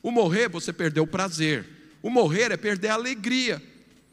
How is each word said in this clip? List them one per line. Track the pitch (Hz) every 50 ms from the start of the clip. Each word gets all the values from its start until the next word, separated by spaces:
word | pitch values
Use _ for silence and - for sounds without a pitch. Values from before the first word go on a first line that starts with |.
| -
O | 208
morrer | 240 240 214 165 165 214 240
é | 220
você | 165 165 - - 170
perder | - 175 160 147 156
o | 160
prazer. | 160 180 185 190 196 160 160 160 156 151 120 95 - - - - - - _ -
O | 214
morrer | 247 247 208 156 156 202 240 233
é | 196
perder | 160 208 208 208 185 185 214
a | 220
alegria. | 226 240 254 262 220 196 240 254 262 254 240 170 151 - - - - - _ _ _ _ _